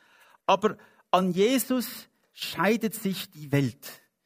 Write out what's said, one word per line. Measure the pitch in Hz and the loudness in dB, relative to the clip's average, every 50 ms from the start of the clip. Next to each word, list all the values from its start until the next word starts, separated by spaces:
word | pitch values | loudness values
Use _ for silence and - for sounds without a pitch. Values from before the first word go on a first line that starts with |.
| _ _ _ _ _ _ _ _ _ | _ _ _ _ _ _ _ _ _
Aber | - 190 190 202 208 143 - - - _ _ _ _ | 2 2 2 2 0 -2 -4 -14 -20 _ _ _ _
an | - 180 185 185 170 | 0 2 2 2 2
Jesus | 180 202 233 269 262 - - 254 254 214 - - - - _ _ _ _ _ | 2 2 4 2 2 0 0 -2 -2 -2 -4 -8 -16 -18 _ _ _ _ _
scheidet | _ - - - - - 170 196 233 226 226 220 - | _ -12 -10 -8 -4 0 2 2 2 2 0 -4 -4
sich | - - 196 185 - - - | -4 -4 -4 -4 -6 -8 -14
die | - 156 151 139 | -16 -18 -6 0
Welt. | 135 143 139 120 107 _ - - - - _ _ _ _ _ | 2 2 2 2 -2 _ -16 -20 -20 -20 _ _ _ _ _